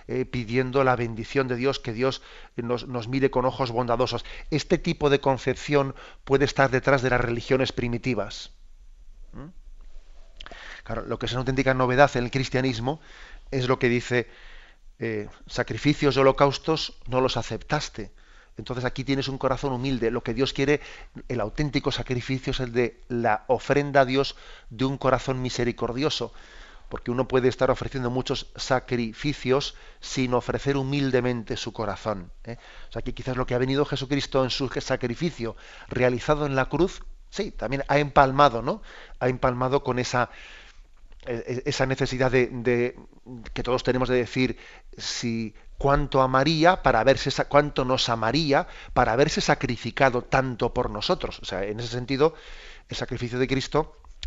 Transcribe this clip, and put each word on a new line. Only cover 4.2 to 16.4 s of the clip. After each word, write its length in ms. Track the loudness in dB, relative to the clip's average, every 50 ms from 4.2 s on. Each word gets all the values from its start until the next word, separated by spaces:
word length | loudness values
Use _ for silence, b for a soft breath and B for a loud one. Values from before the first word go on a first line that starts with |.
| -6 B B B B B
Este 280 | -2 -2 0 2 0 0
tipo 320 | 2 0 0 2 2 4
de 100 | 4 4
concepción 760 | 4 2 0 0 0 -2 -2 -2 0 2 2 2 2 0 -4 B B B B B 0
puede 200 | 2 4 4 4
estar 260 | 4 4 4 4 4
detrás 320 | 4 2 4 4 4 4
de 80 | 4 2
las 100 | 2 2
religiones 520 | 2 0 -2 -2 0 2 2 2 2 0
primitivas. 800 | -2 -2 -2 -2 -2 -2 -2 -2 -2 -2 -2 -6 -8 -14 -16 -16 -20 -20 -20 -20 -20 -20 -20 -20 -20 -20 -20 -20 -18 -18 -18 -16
¿Mm? 160 | -16 -16 -16 -16 -16 -18 -18 -18 -18 -18 -16 -16 -16 -16 -16 -18 -18 -20 -20 -18 -18 -18 -16 B B B B B B B B
Claro, 220 | -8 -8 -6 -6
lo 120 | -6 -6 -6
que 80 | -4
es 60 | -4
una 80 | -4 -2
auténtica 340 | -2 -2 0 2 2 2 4
novedad 360 | 4 4 4 6 8 6 6 6
en 80 | 2 -2
el 60 | -2
cristianismo 680 | -2 -2 -2 0 0 0 0 0 0 -2 -2 -4 -4 -6 B B B B B B B B B B
es 160 | -4 -2 0
lo 140 | 0 2 2
que 80 | 2 2
dice: 400 | 2 2 0 0 0 0 0 -2 B B B B B B B B B B B -20 -12 -8
eh, 280 | -6 -4 -4 -6 -6 -10 -14 -18 -16
"Sacrificios 680 | -8 -4 -4 -4 -4 -4 0 0 0 2 2 2 2 4
y 40 | 6
holocaustos 800 | 6 6 6 6